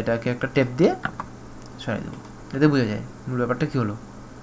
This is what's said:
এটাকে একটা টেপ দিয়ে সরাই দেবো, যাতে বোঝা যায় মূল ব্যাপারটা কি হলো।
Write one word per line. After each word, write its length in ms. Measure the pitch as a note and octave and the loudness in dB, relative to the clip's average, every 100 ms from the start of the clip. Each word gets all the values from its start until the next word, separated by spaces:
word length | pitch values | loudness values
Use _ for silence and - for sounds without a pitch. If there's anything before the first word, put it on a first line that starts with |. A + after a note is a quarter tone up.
এটাকে 280 | A2+ A#2 B2+ | 4 2 0
একটা 120 | B2 B2+ C#3+ | -2 2 4
টেপ 120 | A#2+ B2 | 4 6
দিয়ে 140 | F#3 F#4+ - - - - - - - - | 4 4 -4 -8 -12 -12 -14 -14 -14 -8
সরাই 180 | - G#2+ | -4 -4
দেবো, 140 | - - - - - | -4 -10 -12 -14 -6
যাতে 160 | C3+ D3+ | 4 6
বোঝা 140 | C#3 A2 | 6 2
যায় 120 | G#2+ A#2+ - - | 0 -6 -10 -4
মূল 120 | B2 | 0
ব্যাপারটা 240 | A#2+ B2 D3+ | 0 0 0
কি 60 | C3 | 0
হলো। 120 | G#2+ G#2 - - - - | 0 -2 -10 -14 -14 -16